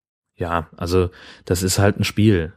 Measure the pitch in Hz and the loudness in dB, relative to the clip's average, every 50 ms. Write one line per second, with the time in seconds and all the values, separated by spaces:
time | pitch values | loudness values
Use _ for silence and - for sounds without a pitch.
0 | _ _ _ _ _ _ _ - 92 85 82 85 82 - _ - 90 87 87 92 | _ _ _ _ _ _ _ -10 -6 -4 -4 -4 -4 -6 _ -8 -4 -2 0 0
1 | 90 87 - - - - - - - - 95 87 95 92 - - 98 101 104 - | 0 0 -2 -10 -20 -20 -20 -10 -6 -4 -2 -2 -2 -2 0 2 2 2 2 0
2 | 104 - - - 104 110 104 87 80 78 - | -2 -4 0 2 2 4 4 2 0 -4 -10